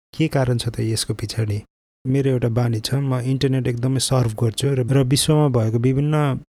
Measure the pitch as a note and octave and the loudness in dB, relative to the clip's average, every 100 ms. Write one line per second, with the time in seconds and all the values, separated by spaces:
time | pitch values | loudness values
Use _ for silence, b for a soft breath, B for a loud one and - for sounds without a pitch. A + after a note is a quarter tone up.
0 | _ - D#3 C#3 B2+ A#2+ A#2+ A2+ A2+ A2+ | _ -4 -2 0 0 0 -2 -4 -4 -2
1 | - G#2+ G#2+ - G#2+ G#2 - _ _ _ | -4 -6 -6 -4 -2 -4 -8 _ _ _
2 | C3 C3+ C3+ B2+ A#2+ A#2 A#2+ A2 - C3 | -2 0 2 0 0 0 0 -2 -2 -2
3 | C#3 B2+ B2 C3+ C#3 C3 B2 A#2+ B2+ C3 | 0 -2 0 0 0 0 -2 -2 0 0
4 | - C3 A#2 G#2+ A#2 - C#3 C3 A#2+ C#3 | 0 2 0 0 -2 0 -2 0 2 2
5 | B2+ C#3 - D3+ D3 A#2+ A2+ A#2 B2+ C3+ | 2 2 2 4 4 2 0 2 2 2
6 | D3 D3+ C#3+ C3 - | 0 2 0 -2 -8